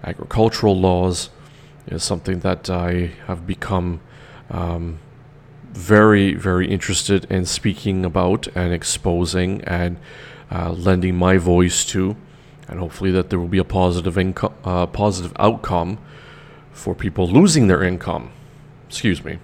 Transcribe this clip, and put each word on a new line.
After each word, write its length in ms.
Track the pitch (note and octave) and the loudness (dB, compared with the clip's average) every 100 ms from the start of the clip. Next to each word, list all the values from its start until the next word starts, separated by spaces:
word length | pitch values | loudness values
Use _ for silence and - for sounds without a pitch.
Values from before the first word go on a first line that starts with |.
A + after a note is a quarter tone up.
agricultural 720 | - E2+ - A2+ A2 - G#2+ F#2 | -8 -10 -4 2 2 4 2 4
laws, 540 | F#2 F2+ F#2 F2 - - - - - - - | 4 4 2 -2 -6 -14 -20 -20 -20 -20 -12
is 160 | D#2+ | -8
something 380 | - F2 - F#2 | -4 -4 -4 -2
that 280 | F#2 F#2 - | -2 -4 -2
I 440 | F2+ F2 F2+ F2 - - | -2 0 -2 -2 -6 -10
have 180 | F2+ E2+ | -10 -6
become, 540 | F#2+ - F#2+ F2 E2 - - - - - | -8 -2 -2 -2 -6 -10 -20 -20 -20 -10
um, 480 | - F2 E2+ E2+ D#2 - - - - - - - | -6 -4 -4 -6 -10 -16 -20 -20 -20 -20 -20 -16
very, 640 | - F2 G#2+ G#2+ G#2 G2 | -14 0 4 6 4 2
very 340 | E2+ F#2+ F2+ F#2 | 0 0 0 0
interested 580 | G2 - F2+ - G2 - | -2 -2 -4 0 -2 0
in 160 | F#2+ F2+ | -2 -2
speaking 580 | - G#2 F2+ G#2+ F#2 | -2 -4 -2 -2 -2
about 440 | F#2 E2 F2+ G2 - - | 0 0 2 0 -2 -4
and 160 | F2 | -2
exposing 880 | F2 - - F#2+ F2 F2 F#2 F2+ F#2+ - | -2 -4 -4 -2 0 0 0 -2 -4 -4
and, 300 | F2 F2 F2 - - - - - | -2 -2 -6 -14 -20 -20 -20 -10
uh, 220 | F2+ F2 | -6 -4
lending 440 | F2 F2+ F#2 F2+ F2+ | -2 2 2 2 2
my 220 | F2+ F#2 | 4 4
voice 460 | F2 F2 F2+ - | 4 4 4 2
to. 320 | - G2+ F#2+ G#2+ - - - - - | -2 -2 -2 -4 -12 -20 -20 -20 -14
And 140 | E2+ | -10
hopefully 320 | F2 - F#2+ | -10 -4 0
that 180 | F#2 F2 | 0 0
there 80 | F#2 | -2
will 80 | F2 | 0
be 120 | F#2+ | 0
a 60 | |
positive 520 | F2+ G2 F2+ F2 F2 F2 | 0 2 2 2 -2 0
inco-, 360 | F#2 F2+ - - | 0 0 -4 -4
uh, 220 | F#2 F2+ F2 | -4 -2 -2
positive 460 | - G#2 F2+ F2 - | 0 0 0 -8 0
outcome 600 | G#2+ A2 - F2+ E2+ A2 - - - - - - - | 0 0 -2 -2 -2 -6 -12 -20 -20 -20 -20 -20 -20
for 200 | - - | -12 -8
people 360 | F2+ - F2+ F2+ | -4 -4 -2 4
losing 400 | G#2+ G3 D#3 G#2+ | 6 6 6 6
their 160 | E2+ | 4
income. 460 | F#2 F2 F#2 D#2+ A#1+ - - - - - - | 2 -2 -4 -6 -8 -18 -20 -20 -20 -20 -16
Excuse 360 | - A2+ E2 | -4 -2 -2
me. 140 | D#2 D#2 | -4 -12